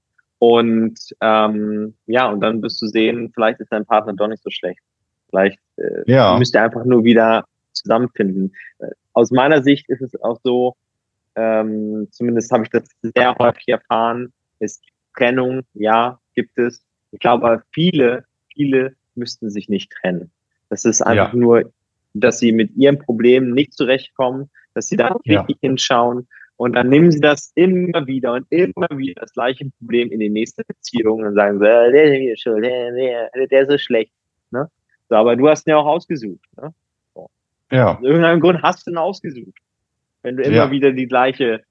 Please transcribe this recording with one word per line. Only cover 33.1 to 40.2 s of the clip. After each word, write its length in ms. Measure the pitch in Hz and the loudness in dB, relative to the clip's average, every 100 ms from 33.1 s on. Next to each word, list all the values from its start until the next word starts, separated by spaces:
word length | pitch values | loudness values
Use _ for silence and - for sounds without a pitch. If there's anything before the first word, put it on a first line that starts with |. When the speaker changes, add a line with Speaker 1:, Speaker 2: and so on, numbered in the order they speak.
| 117 113 127 131 | -4 -8 -6 2
Speaker 1:
der 140 | 135 | 2
ist 80 | 135 | 4
so 80 | 143 | 0
schlecht." 340 | - 113 110 _ _ _ _ | 0 -2 -2 _ _ _ _
Ne? 200 | 123 156 _ _ _ - | -8 -8 _ _ _ -2
So, 80 | 110 | 2
aber 180 | 117 120 | 4 4
du 120 | 143 | 4
hast 180 | 151 - | 2 2
ihn 40 | |
ja 80 | 151 | 2
auch 80 | 147 | 2
ausgesucht. 580 | 160 - 156 110 87 _ _ | -2 -4 -10 -10 -14 _ _
Ne? 120 | 143 165 _ _ _ | -20 -20 _ _ _
So. 140 | - - _ _ _ - | -20 -20 _ _ _ -2
Speaker 2:
Ja. 260 | 131 110 - | 2 2 2
Speaker 1:
Aus 60 | |
irgendeinem 360 | 123 160 165 170 | 0 2 4 4
Grund 220 | 165 170 | 2 2
hast 240 | 156 180 - | 0 -4 -6
du 60 | |
ihn 60 | 170 | -6
ausgesucht, 600 | 165 202 175 127 147 - _ _ _ _ _ _ | -4 -6 -12 -16 -18 -20 _ _ _ _ _ _